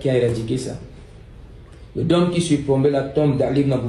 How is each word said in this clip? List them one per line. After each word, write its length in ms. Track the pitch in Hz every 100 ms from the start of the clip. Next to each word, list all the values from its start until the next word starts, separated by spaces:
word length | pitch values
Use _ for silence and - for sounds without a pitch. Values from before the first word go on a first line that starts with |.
qui 100 | 139
a 60 | 127
éradiqué 420 | 120 110 113 127
ça. 140 | - 110 - - - - - - - - - - -
Le 80 | -
dôme 280 | 135 175 175
qui 100 | 175
surplombait 500 | - 147 - 135 143
la 120 | 139
tombe 340 | 131 156 147 127
d'Ali 240 | - 143
ibn 120 | 135
Abu 160 | 123